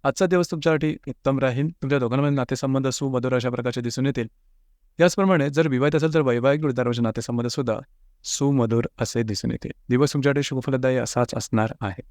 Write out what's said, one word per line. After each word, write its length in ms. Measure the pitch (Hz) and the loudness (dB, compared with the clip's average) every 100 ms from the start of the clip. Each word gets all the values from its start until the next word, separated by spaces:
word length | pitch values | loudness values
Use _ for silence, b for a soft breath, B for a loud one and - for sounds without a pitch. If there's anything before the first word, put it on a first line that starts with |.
आजचा 220 | 135 - 185 | -2 0 2
दिवस 260 | 180 170 | 2 0
तुमच्यासाठी 460 | 165 165 156 151 - - | 0 0 2 0 -4 -10
उत्तम 320 | - 135 135 | -4 -2 2
राहील. 300 | 131 123 156 | 0 0 -4
तुमच्या 300 | - 131 143 | -4 -2 0
दोघांमध्ये 360 | 120 131 147 143 | 2 0 2 0
नातेसंबंध 520 | 123 131 135 135 135 | -2 -4 0 0 0
सुमधुर 480 | 127 139 127 127 127 | -2 -4 -2 0 0
अशा 140 | 123 | 0
प्रकारचे 320 | 120 120 123 | -4 -4 -4
दिसून 240 | 120 123 135 | -6 -2 -2
येतील. 220 | 131 113 _ _ _ _ _ _ - | -2 -6 _ _ _ _ _ _ 4
त्याचप्रमाणे 520 | 175 - 190 180 139 | 4 4 2 4 2
जर 180 | 143 160 | 2 2
विवाहित 280 | 127 143 151 | 2 2 2
असेल 180 | 160 | 2
तर 80 | 156 | 2
वैवाहिक 400 | 135 120 131 151 | 2 2 2 2
जोडीदाराचे 400 | 151 123 123 120 | 0 0 -2 0
नातेसंबंध 460 | 117 113 - 120 120 | -2 -2 -4 -2 -2
सुद्धा 320 | - 123 107 - _ _ _ | -2 -2 -4 -8 _ _ _
सुमधुर 640 | - - 139 139 113 117 - - | -10 -2 2 2 4 2 0 -4
असे 240 | 117 120 | -4 -2
दिसून 280 | 113 101 - | -2 -4 -4
येतील. 200 | - - - - | -6 -8 -14 -2
दिवस 240 | 123 143 | 2 2
तुमच्यासाठी 300 | 147 139 139 | 2 2 0
शुभफलदायी 540 | 139 131 123 131 131 127 | -2 -4 -2 0 2 0
असाच 380 | 120 - 120 - | 0 -2 -2 -2
असणार 380 | - 113 110 - | -2 0 0 -4
आहे. 200 | 101 95 - | -8 -8 -16